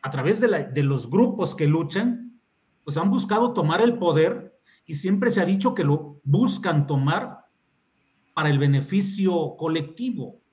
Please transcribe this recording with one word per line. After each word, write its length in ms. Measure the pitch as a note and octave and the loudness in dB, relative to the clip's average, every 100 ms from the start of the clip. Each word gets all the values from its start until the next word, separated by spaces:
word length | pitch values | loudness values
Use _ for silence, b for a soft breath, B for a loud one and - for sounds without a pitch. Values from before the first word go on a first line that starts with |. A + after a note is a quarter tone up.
a 80 | - | -8
través 300 | C#3 C3+ G#3+ | -4 -2 2
de 80 | A#3 | 2
la, 140 | E3+ | 0
de 200 | C#3 C3 | -2 -2
los 260 | C#3 C3+ A#2 | 0 -2 -2
grupos 460 | F3 B3 - E3+ | 2 2 0 -4
que 120 | - D3 | 0 0
luchan, 720 | D#3 D3+ F#3+ A#3 A#3+ - - _ _ _ _ | 2 0 -2 -2 -4 -10 -20 _ _ _ _
pues 140 | - D3 | -8 -2
han 120 | F#3+ | 0
buscado 440 | - - G#3+ A#3+ | 0 0 0 0
tomar 260 | A3+ D3+ F3 | 0 0 4
el 180 | A#3 - | 2 2
poder 640 | F3 D#3 D#3+ - - _ b b | 2 4 2 0 -12 _ b b
y 100 | _ | _
siempre 360 | D3 F#3 G3 A#3+ | -6 -2 0 2
se 100 | G3+ | 2
ha 60 | F3 | 2
dicho 280 | G3 A#3+ | 2 0
que 100 | - | 0
lo 360 | D3 D3 - - | 0 0 -2 -12
buscan 640 | - E3 A#3+ - F#3 D#3 C#3+ | 0 2 2 0 0 0 0
tomar 600 | C#3+ C#3 F3+ B3 - _ _ _ _ _ _ _ _ _ | 0 0 -2 -4 -14 _ _ _ _ _ _ _ _ _
para 180 | - D3+ | -4 0
el 100 | C#3+ | 2
beneficio 960 | C#3+ C#3 C#3 G3 G3 - F#3+ E3+ D3 - | 4 2 2 0 0 0 0 0 -2 -4
colectivo 840 | D#3+ D#3+ C#3+ - B3 G3+ B2+ - _ | -4 -2 -4 -8 -6 -6 -8 -14 _